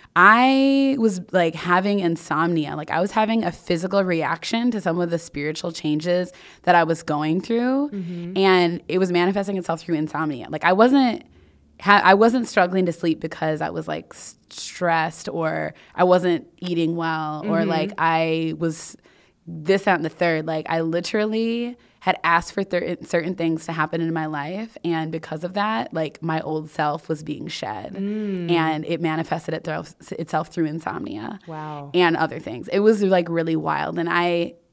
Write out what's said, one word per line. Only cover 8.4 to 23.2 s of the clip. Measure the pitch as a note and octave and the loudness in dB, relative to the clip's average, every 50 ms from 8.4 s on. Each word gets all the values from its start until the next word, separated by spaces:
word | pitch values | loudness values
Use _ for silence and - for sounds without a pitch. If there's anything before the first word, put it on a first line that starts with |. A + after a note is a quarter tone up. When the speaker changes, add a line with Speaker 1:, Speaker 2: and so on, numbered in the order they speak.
| F#3+ F#3+ F#3 F3+ F3 E3+ F3 - - - | 4 4 6 4 4 2 0 -4 -4 -2
Speaker 1:
it | E3 F#3 | 0 0
was | F#3+ F3+ | 2 2
manifesting | F3 F3 F3 F#3+ F#3+ G3+ F#3+ G3+ G3 | 2 2 2 2 2 0 -2 -2 -4
itself | F#3+ E3+ - E3+ D#3+ | -4 -4 -4 -4 -4
through | - - E3 | -2 -2 -2
insomnia. | D3+ D#3 D3+ - D3 D#3+ D3+ C#3 A#2+ - - | -2 -2 -2 -2 -2 -2 -4 -4 -6 -8 -8
Like, | D#3 D3+ D3+ | -4 0 2
I | F3 F#3+ | 4 6
wasn't | G3+ A3+ B3+ C#4 C#4 C4 A#3+ G#3+ - - _ _ - - _ _ _ _ _ _ - | 6 6 6 6 6 4 2 0 -4 -8 _ _ -20 -20 _ _ _ _ _ _ 0
ha-, | - G3 G3+ G3+ - | 4 6 6 8 8
I | F#3 G3 | 8 8
wasn't | G3+ A3 A#3 A#3+ B3+ A#3 | 8 6 4 4 2 -2
struggling | - - G#3 F3+ F3+ F#3 F#3+ F#3 | 0 2 2 2 4 2 2 2
to | E3+ | 0
sleep | D#3+ - - E3 D#3+ - | 0 -2 -2 -2 -2 -2
because | - D#3+ - - D#3+ D#3 D#3 D3+ | -4 -8 -6 -4 -2 -2 -2 -2
I | D#3 D#3+ | -4 -6
was, | E3+ E3 D#3+ E3 | -6 -6 -6 -6
like, | D3+ - - - | -6 -8 -8 -12
s-, | - - - - - _ _ - | -14 -14 -14 -14 -14 _ _ -18
stressed | - - - - - - F3+ E3+ E3 D#3+ D#3+ E3 D#3+ - - - | -14 -12 -12 -12 -6 -2 0 2 2 2 0 -2 -4 -8 -8 -6
or | - E3+ D#3+ D#3 D#3+ D#3 D#3 D#3 - - - - - | -4 -2 -2 -2 -2 -4 -4 -6 -8 -14 -20 -8 0
I | - F3+ | 2 4
wasn't | F3+ F3+ F3+ F3+ F3+ E3+ C#3+ - - _ _ | 6 6 6 4 2 0 0 -4 -10 _ _
eating | F3+ F3+ E3+ E3+ E3 D#3+ E3 | -6 -4 -2 0 0 0 0
well | E3+ E3 E3 D#3+ D#3 D#3 D3+ D3+ D3+ G3 | -2 -2 -4 -4 -4 -4 -6 -6 -6 -4
or, | - E3 E3 | -2 0 0
Speaker 2:
Mm-hmm. | E3 - | 2 0
Speaker 1:
like, | D#3+ D#3+ - G#3 - | 0 0 -2 -2 -2
I | - E3 E3 E3 E3 E3 D#3+ D#3+ E3 D#3+ D#3+ D#3+ D3+ | 0 2 2 2 2 2 0 0 0 -2 -2 -2 -2
was | E3+ D#3+ D#3 - - - - - _ _ _ _ _ _ _ _ _ | -2 -2 -2 -4 -6 -8 -10 -14 _ _ _ _ _ _ _ _ _
this, | E3+ E3+ D#3+ D3 F3+ G3 F#3+ G3 | -14 -12 -4 0 2 2 2 2
that, | G#3 F3+ | 2 0
and | D3+ E3 | 2 0
the | D#3 | -4
third. | - - F3 E3+ D#3+ D#3 D#3 | -2 0 0 0 2 0 -2
Like, | E3 D#3+ D#3+ - - | -4 -4 -4 -4 -4
I | E3 E3 | -2 -2
literally | E3 E3 E3 F3 F3+ - - G#3+ G#3+ G#3+ A3 A3 A3+ A3+ A#3 A#3 A#3+ A#3+ A#3+ - _ _ _ _ | -2 -2 -2 -2 -2 -2 -2 -2 0 0 0 -2 -2 -2 -2 -4 -6 -8 -10 -14 _ _ _ _
had | - F#3 F3+ - - | -2 -2 -2 2 4
asked | E3+ E3+ E3+ E3+ - | 4 4 4 2 0
for | - G3+ G3 | -4 -4 -2
thir-, | F#3+ F3+ F3 E3+ D#3+ F3 - - | 0 -2 -2 -2 -2 -6 -6 -4
certain | - - E3+ | -2 -2 0